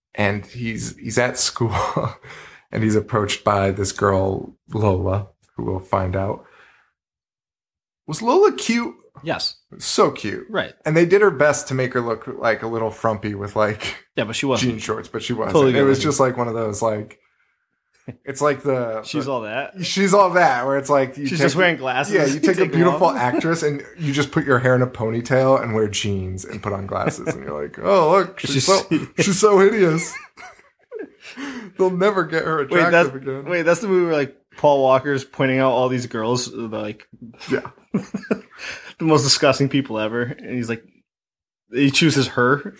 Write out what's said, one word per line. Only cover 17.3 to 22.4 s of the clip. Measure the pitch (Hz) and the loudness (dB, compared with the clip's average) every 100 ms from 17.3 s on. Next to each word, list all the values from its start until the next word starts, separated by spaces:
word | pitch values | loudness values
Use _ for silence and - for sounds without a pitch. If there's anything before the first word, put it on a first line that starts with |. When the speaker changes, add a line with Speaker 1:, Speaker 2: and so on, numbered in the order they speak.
| _ _ _ _ _ _ _ - - | _ _ _ _ _ _ _ -20 -16
Speaker 1:
it's | 139 131 | -14 -2
like | 147 135 | -2 0
the, | 143 127 117 110 | -2 -2 -4 -6
Speaker 2:
She's | 107 151 135 | -6 -6 -4
Speaker 1:
the | |
Speaker 2:
all | 127 | -6
that. | 107 120 - 190 | -6 -8 -8 -8
Speaker 1:
She's | 170 190 196 | -4 0 4
all | 202 185 | 6 6
that, | 175 160 123 | 6 4 2
where | 131 139 | 0 -2
it's | 139 | 2
like | 139 131 139 | 2 2 -4
you | 139 | -4
Speaker 2:
She's | 165 | 0
Speaker 1:
take, | |
Speaker 2:
just | 143 151 | 2 4
wearing | 180 147 | 2 2
glasses. | 131 127 170 | -2 -2 0
Speaker 1:
yeah, | 190 | 2
you | 139 | 2
Speaker 2:
<laughs> | 147 | 2